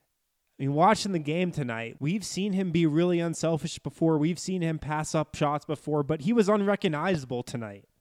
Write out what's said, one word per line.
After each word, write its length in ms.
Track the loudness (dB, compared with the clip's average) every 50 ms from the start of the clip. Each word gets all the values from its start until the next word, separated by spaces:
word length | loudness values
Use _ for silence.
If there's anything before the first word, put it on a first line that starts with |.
| _ _ _ _ _ _ _ _ _ _ _ -6
I 40 | -4
mean, 100 | 0 2
watching 400 | 4 6 6 6 4 2 -2 -2
the 60 | -2
game 320 | -2 -2 0 0 0 -2
tonight, 440 | -2 -2 -4 -4 -4 -4 -6 -8 -8 -6
we've 260 | -4 -2 -2 -2 -4
seen 260 | -6 -4 -4 -2 -2
him 200 | 0 0 0 2
be 140 | 2 4 4
really 360 | 4 4 4 2 4 2 2
unselfish 580 | 0 -2 -2 -2 0 0 0 0 -2 -6 -8 -8
before. 380 | -10 -10 -4 0 2 4 4
We've 200 | 4 2 0 0
seen 240 | -2 -4 -4 -4 -2
him 160 | -2 -2 -4
pass 380 | -4 -4 -4 -4 -4 -4 -2 -2
up 180 | -2 -2 -2 -2
shots 320 | -2 0 0 0 -2 -4
before, 380 | -6 -8 -6 -4 -2 -2 0 0
but 180 | 0 -2 -2
he 120 | 0 2 4
was 160 | 4 4 4
unrecognizable 920 | 4 2 2 2 0 2 0 -2 0 0 0 0 0 0 -2 -4 -4 -6 -6
tonight, 420 | -6 -8 -8 -8 -10 -12 -14 -18 _ _ _